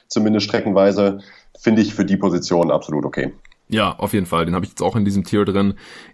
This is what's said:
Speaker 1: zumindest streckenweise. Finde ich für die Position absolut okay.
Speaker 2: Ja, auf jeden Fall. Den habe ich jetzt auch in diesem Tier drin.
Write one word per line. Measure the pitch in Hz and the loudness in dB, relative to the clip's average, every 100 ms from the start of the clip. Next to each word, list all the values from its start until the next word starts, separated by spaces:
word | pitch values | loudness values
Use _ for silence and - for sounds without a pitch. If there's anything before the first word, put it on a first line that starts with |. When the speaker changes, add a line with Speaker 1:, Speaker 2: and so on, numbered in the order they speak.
| - | -6
Speaker 1:
zumindest | 113 107 107 | -2 0 0
streckenweise. | 104 110 107 98 98 98 101 98 - - _ - | 0 -2 0 4 4 4 0 -2 -12 -20 _ -4
Finde | 113 110 | 2 2
ich | - | 2
für | - | 0
die | 95 98 | 0 0
Position | 98 87 - 85 80 | 0 -2 0 0 2
absolut | 73 - 76 67 | 0 -2 -6 -4
okay. | - 65 - - _ - | -4 -6 -8 -20 _ -6
Speaker 2:
Ja, | 107 101 - | -2 -2 -2
auf | 104 | -2
jeden | 104 87 | -2 0
Fall. | 82 | -2
Den | 85 | 0
habe | 90 98 | -2 -4
ich | |
jetzt | - | -4
auch | 92 | -2
in | 117 101 | 0 0
diesem | 98 | 0
Tier | 87 104 101 | 0 0 2
drin. | 98 101 - - - - | 2 0 -2 -12 -20 -18